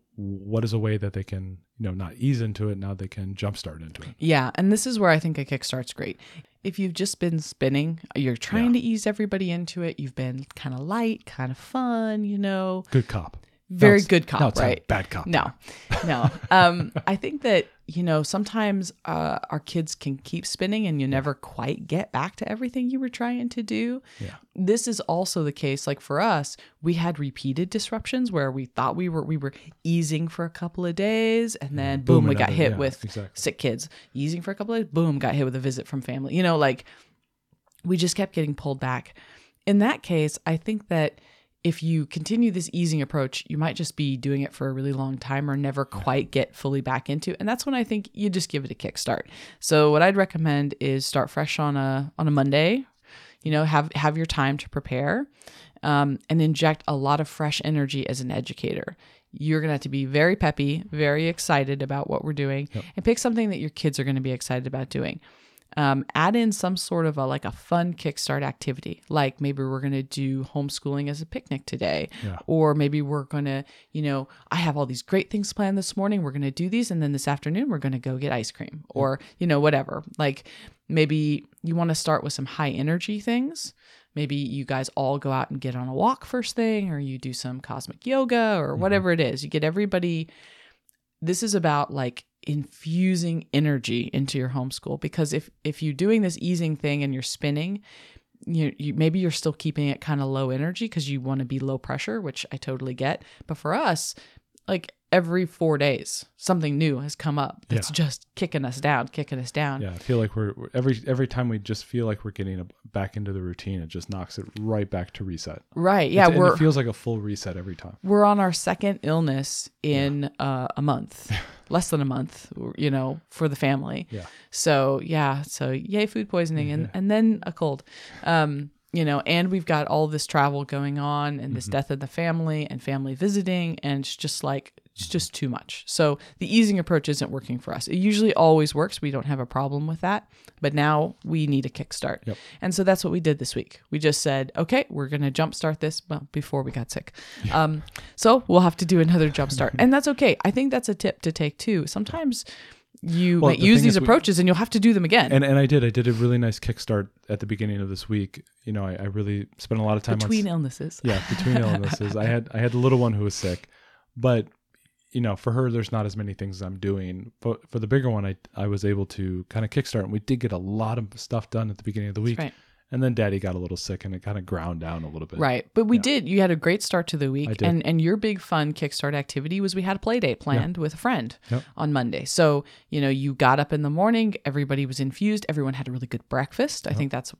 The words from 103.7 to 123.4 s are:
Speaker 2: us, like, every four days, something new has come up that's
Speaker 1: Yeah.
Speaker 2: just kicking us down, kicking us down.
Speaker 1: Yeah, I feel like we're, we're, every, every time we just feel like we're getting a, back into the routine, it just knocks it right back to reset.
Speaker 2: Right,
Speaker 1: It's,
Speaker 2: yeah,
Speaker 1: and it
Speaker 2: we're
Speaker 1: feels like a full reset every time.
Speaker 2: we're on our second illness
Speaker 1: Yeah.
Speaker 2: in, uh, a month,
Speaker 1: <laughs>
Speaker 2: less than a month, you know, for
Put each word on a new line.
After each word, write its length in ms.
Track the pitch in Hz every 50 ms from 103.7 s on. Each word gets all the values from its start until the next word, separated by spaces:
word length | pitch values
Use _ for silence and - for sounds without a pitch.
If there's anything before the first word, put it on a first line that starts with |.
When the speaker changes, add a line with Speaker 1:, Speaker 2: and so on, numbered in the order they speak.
| 180
Speaker 2:
us, 400 | 277 320 208 160 - - - - - - - _ - _ _ _ _ - -
like, 240 | 190 170 - - - _ _ -
every 340 | 170 185 170 165 175 185 180
four 320 | 160 - - 170 160 151 139
days, 460 | 143 143 127 - - - - - - _ _
something 400 | - - - 185 175 156 147 143
new 220 | 147 160 151 135 123
has 160 | 143 147 -
come 240 | - - 151 143 147
up 260 | 135 - - - - -
that's 200 | 113 107 - -
Speaker 1:
Yeah. 40 | 151
Speaker 2:
just 320 | 170 160 139 - - _ _ -
kicking 300 | - 185 165 - 143 135
us 160 | 123 123 135
down, 260 | - 151 143 120 127
kicking 320 | - - 156 143 - 139 127
us 140 | 127 -
down. 280 | - 147 151 143 135 135
Speaker 1:
Yeah, 120 | 104 92
I 60 | 87 87
feel 200 | - - 123 113
like 160 | 110 104 -
we're, 180 | 110 107 101 -
we're, 140 | - 120 - -
every, 260 | 127 127 135 123 113 -
every 220 | 139 127 131 131 -
time 200 | - 127 123 120
we 120 | 110 107
just 240 | 101 - 107 - -
feel 200 | - - 120 113
like 180 | 110 107 - -
we're 80 | 104
getting 260 | - - 95 95 95 92
a, 80 | 90 - - _ - 110
back 260 | - 101 98 - -
into 160 | 107 104 101
the 80 | 95 95
routine, 400 | 90 90 87 - - 101 98 87
it 60 | 82
just 240 | 80 - 87 - -
knocks 280 | 98 95 90 - - 95
it 60 | - - - 107
right 320 | 107 110 110 104 101 98
back 220 | - 90 87 -
to 100 | - - 101
reset. 380 | 95 85 80 - 82 76 - _ _ -
Speaker 2:
Right, 300 | 165 170 185 202 190 151 131
Speaker 1:
It's, 40 | 156
Speaker 2:
yeah, 120 | 196 185
Speaker 1:
and 80 | 170 170
it 40 | 175
Speaker 2:
we're 180 | 180 175 -
Speaker 1:
feels 200 | 165 156 156 135
like 100 | 139 120
a 60 | 117
full 280 | 104 - - 120 113 110
reset 360 | 104 104 101 - - 98 87
every 200 | 90 90 95 85
time. 200 | - - - - -
Speaker 2:
we're 220 | - 185 208 208 208
on 160 | 208 208 202
our 120 | 190 180
second 460 | 165 - - 175 175 - 208 202 196 - -
illness 640 | 147 156 165 165 147 135 135 139 - - - - - _ _ -
Speaker 1:
Yeah. 220 | 151 143 139 139
Speaker 2:
in, 240 | 139 143 143 139 139 - -
uh, 260 | 135 139 131 127 127 - -
a 60 | -
month, 480 | 143 147 131 - - - - - - - 104 - - -
Speaker 1:
<laughs> 180 | - - _ -
Speaker 2:
less 220 | 160 180 175 -
than 100 | 165 147
a 40 | 139
month, 460 | 135 127 127 - - - - - - - - 120 120 -
you 140 | - 151 143
know, 300 | 135 135 131 131 147 160 - _
for 180 | - -